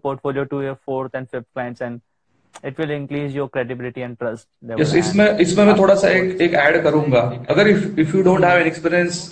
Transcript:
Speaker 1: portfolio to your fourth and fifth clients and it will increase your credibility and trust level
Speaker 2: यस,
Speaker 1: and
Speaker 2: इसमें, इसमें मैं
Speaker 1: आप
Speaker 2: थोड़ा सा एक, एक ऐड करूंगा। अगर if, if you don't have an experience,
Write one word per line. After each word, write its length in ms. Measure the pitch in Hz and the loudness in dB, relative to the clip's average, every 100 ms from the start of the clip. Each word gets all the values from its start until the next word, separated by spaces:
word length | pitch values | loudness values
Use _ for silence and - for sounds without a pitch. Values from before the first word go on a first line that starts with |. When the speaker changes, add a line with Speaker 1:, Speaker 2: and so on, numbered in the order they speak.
| 139 | -6
Speaker 1:
portfolio 420 | 135 143 135 139 | -6 -6 -6 -6
to 80 | 143 | -6
your 160 | 135 135 - | -8 -10 -8
fourth 240 | 131 131 | -8 -6
and 120 | 131 127 | -10 -10
fifth 240 | 127 117 - | -12 -12 -10
clients 240 | 123 120 | -10 -8
and 180 | 123 120 _ _ _ _ _ | -10 -12 _ _ _ _ _
it 160 | - 139 | -14 -14
will 200 | 135 156 | -8 -6
increase 400 | 147 143 147 143 | -6 -6 -6 -6
your 180 | 135 135 135 | -6 -6 -6
credibility 420 | 120 127 123 120 | -6 -8 -10 -10
and 140 | 123 120 | -12 -8
trust 240 | 120 113 _ _ 117 | -8 -8 _ _ -12
level 140 | 113 | -2
Speaker 2:
यस, 80 | 151 | 0
Speaker 1:
and 100 | 160 | 0
Speaker 2:
इसमें, 400 | 175 190 214 208 | 0 2 2 4
इसमें 260 | 175 190 | 2 4
मैं 80 | 208 | 4
Speaker 1:
आप 60 | 202 | 6
Speaker 2:
थोड़ा 160 | 190 | 6
सा 140 | 196 190 | 4 4
एक, 320 | 185 185 - | 2 0 0
एक 140 | 170 | 0
ऐड 280 | 160 143 - | 2 2 2
करूंगा। 600 | 160 151 143 123 113 - - | 2 2 2 2 0 -6 -2
अगर 220 | 156 214 | 2 4
if, 80 | 202 | 4
if 260 | 196 - 156 | 0 -2 0
you 160 | 190 | 2
don't 180 | 180 185 | 2 4
have 220 | 175 180 | 4 4
an 100 | 160 | 2
experience, 420 | 160 160 175 175 - - | -2 -2 0 0 -4 -12